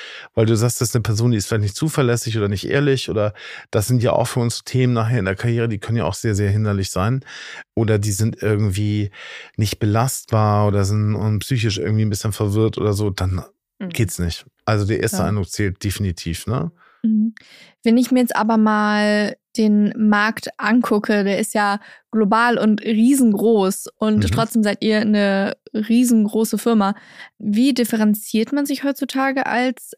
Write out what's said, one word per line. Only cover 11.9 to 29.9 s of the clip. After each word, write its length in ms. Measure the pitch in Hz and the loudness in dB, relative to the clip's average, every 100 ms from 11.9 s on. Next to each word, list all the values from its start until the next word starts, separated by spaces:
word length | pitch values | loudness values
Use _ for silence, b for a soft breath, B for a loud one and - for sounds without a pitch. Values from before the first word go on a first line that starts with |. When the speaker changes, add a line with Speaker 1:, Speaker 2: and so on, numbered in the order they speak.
| 110 107 | 0 0
Speaker 1:
ein 40 | |
bisschen 220 | 101 110 | -2 -4
verwirrt 440 | - 107 104 110 - | -2 0 2 0 0
oder 160 | 104 | -2
so, 160 | 101 104 | 0 -2
dann 340 | 98 95 92 - _ _ _ | -2 -2 -2 -6 _ _ _
Speaker 2:
Mhm. 100 | 185 | -8
Speaker 1:
geht's 300 | 85 104 - | -2 -2 -2
nicht. 260 | 85 - - _ - | -6 -6 -14 _ -2
Also 200 | 107 101 | 0 0
der 160 | 110 | 0
erste 160 | 110 190 | 0 -2
Speaker 3:
Ja. 80 | 98 | -2
Speaker 1:
Eindruck 240 | 104 92 | -2 -4
zählt 340 | - 101 92 | -4 -4 -4
definitiv, 600 | 101 - 98 82 85 82 - | -6 -4 -4 -4 -8 -8 -6
ne? 260 | 131 170 - b b | -4 -6 -10 b b
Speaker 3:
Mhm. 300 | 220 214 220 - B B B B | -2 0 0 -4 B B B B
Wenn 140 | 233 233 | 2 2
ich 140 | 240 | 2
mir 80 | 254 | 2
jetzt 160 | 240 - | 0 0
aber 220 | 214 220 | 0 2
mal 800 | 214 214 208 208 208 208 208 - _ - | 2 2 0 2 2 2 -2 -6 _ 0
den 360 | 214 208 208 - | 2 4 2 2
Markt 520 | 214 208 214 220 - - | 2 4 2 -2 -12 -4
angucke, 680 | 208 240 - 208 208 208 | 0 2 2 0 2 0
der 160 | 196 185 | 0 -2
ist 140 | 220 | -2
ja 260 | 214 202 202 B B _ | 0 0 -2 B B _
global 460 | 220 202 220 240 233 | 0 2 2 2 2
und 240 | 214 208 | 2 2
riesengroß 1040 | - 220 240 277 233 202 214 220 190 - - - | 0 2 4 4 4 4 2 4 2 -2 -10 -4
und 200 | 214 214 | 0 2
Speaker 1:
Mhm. 140 | 208 | 2
Speaker 3:
trotzdem 320 | 233 220 226 | 0 0 0
seid 200 | 208 202 | 0 0
ihr 160 | 220 214 | 0 0
eine 540 | 214 208 202 196 196 - - | 2 2 2 0 -2 -6 -8
riesengroße 840 | 214 214 233 247 226 208 220 220 208 | -6 0 2 4 4 2 0 -2 -2
Firma. 380 | 233 226 196 208 B B B _ | 0 2 0 -2 B B B _
Wie 360 | 214 208 269 | -2 2 2
differenziert 800 | 247 226 220 214 208 - 220 226 | 2 0 2 2 0 -2 -2 -2
man 140 | 285 285 | -2 -2
sich 180 | 269 | -2
heutzutage 600 | 277 269 262 269 269 269 - | -4 -4 -4 -2 -2 -2 -2
als 480 | 233 254 247 - | -2 -2 -4 -14